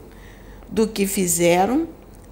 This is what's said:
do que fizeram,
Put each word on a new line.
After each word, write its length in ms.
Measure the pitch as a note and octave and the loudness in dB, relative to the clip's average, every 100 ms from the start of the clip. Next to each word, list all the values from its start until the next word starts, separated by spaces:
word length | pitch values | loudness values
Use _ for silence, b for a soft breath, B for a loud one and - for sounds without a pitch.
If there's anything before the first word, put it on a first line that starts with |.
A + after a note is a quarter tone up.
| - B B B B B B | -14 B B B B B B
do 180 | G3 G#3+ | -2 -2
que 200 | G#3 G3 | 0 -2
fizeram, 840 | G3+ F3 E3 E3+ F3 G3+ C#4 E4 - - - - | -2 -2 2 2 4 2 0 -4 -10 -20 -20 -8